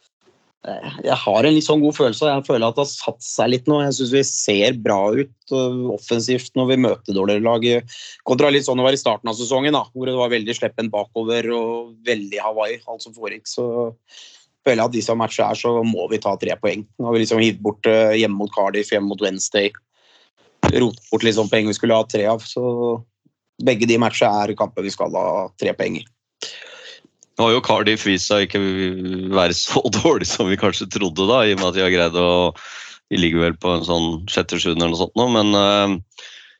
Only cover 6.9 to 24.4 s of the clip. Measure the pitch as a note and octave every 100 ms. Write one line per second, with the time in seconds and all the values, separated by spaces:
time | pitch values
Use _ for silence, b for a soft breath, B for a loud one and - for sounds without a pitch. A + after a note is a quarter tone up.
6.9 | F#2 - F#2+ G2+ G#2 A2+ A#2 A#2+ A#2+ A#2+
7.9 | B B B - B2+ D3 C#3+ C#3 B2+ B2+
8.9 | C3+ B2 G#2+ A#2 A2 A#2+ C3 C#3+ C#3+ A#2+
9.9 | B2+ C3 B2+ A#2+ A#2+ G#2+ A#2 A2+ - A2+
10.9 | G#2 G2+ A2+ A2+ A#2 A2+ A#2 A2+ A#2 A#2
11.9 | A2+ A#2 A2 G2+ G2+ G#2+ A2 G#2+ A#2+ A#2+
12.9 | A2+ A#2 A2+ G#2 G#2+ - - B2 A#2 A#2
13.9 | A#2 _ B B B B _ C#3 A2+ A#2+
14.9 | A#2 A2 A#2 A2 - G#2+ A2 A#2+ A#2 A2+
15.9 | F#2 F2 G#2+ G#2 G2 F2+ E2+ G#2 G2 G2+
16.9 | - A#2+ A2+ A2 A2+ A2+ F#2+ G#2 - A2+
17.9 | A2 A2 A2 A2 G2+ G#2 - G2 G#2 G2+
18.9 | G#2 G2+ G2+ G2+ F#2+ - G#2 G2+ - _
19.9 | _ b b b _ _ _ - B2+ A#2+
20.9 | - - A2+ A2+ G#2+ G#2 A2 G#2+ G2+ A2+
21.9 | A2 A2 A2 G#2 A2+ - B2 B2 A#2+ A#2+
22.9 | A#2 - _ _ _ _ - B2 A2 A#2
23.9 | A2+ A2+ - A#2+ G#2